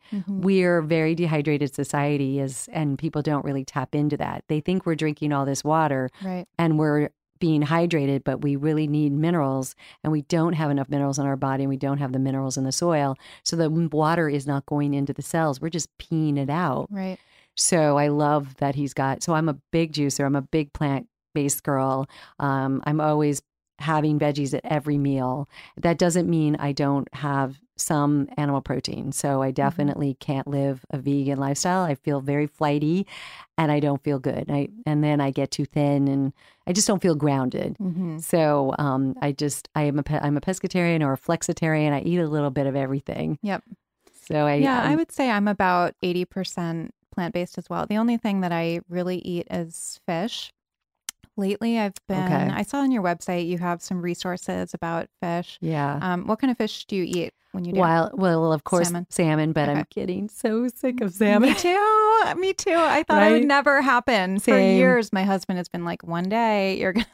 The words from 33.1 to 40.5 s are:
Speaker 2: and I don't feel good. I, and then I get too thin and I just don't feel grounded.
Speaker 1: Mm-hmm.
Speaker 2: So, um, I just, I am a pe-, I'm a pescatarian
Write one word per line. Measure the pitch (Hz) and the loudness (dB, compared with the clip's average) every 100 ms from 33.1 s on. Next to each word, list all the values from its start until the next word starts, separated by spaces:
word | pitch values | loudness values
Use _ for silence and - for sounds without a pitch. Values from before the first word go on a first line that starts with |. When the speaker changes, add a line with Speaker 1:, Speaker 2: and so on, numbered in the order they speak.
| - - - - - | -10 -18 -18 -12 -2
Speaker 2:
and | 160 | 2
I | 147 | 2
don't | 147 139 | 2 0
feel | - 139 | -2 -2
good. | 135 - - | -2 -4 -2
I, | 143 139 226 196 | -2 -4 -6 -2
and | 147 | 0
then | 151 147 | 2 2
I | 139 | 0
get | 135 135 | 0 -2
too | - 143 | -2 -4
thin | 156 143 143 139 | 0 2 4 2
and | 139 135 - - _ - | 2 -2 -4 -18 _ -4
I | |
just | 180 - | 0 2
don't | 196 | 2
feel | 185 | 2
grounded. | 156 147 139 131 - - - | 2 2 2 0 -2 -6 -4
Speaker 1:
Mm-hmm. | 190 170 175 160 | -6 -4 -6 -6
Speaker 2:
So, | 165 175 156 147 135 - | -2 2 4 2 2 0
um, | 143 131 135 254 | 0 0 0 -2
I | 143 | -4
just, | 139 147 - - 156 | -2 -4 -4 -6 -2
I | |
am | 147 143 | 0 0
a | |
pe-, | 143 151 | -2 -2
I'm | 147 143 | 0 -2
a | |
pescatarian | - | -2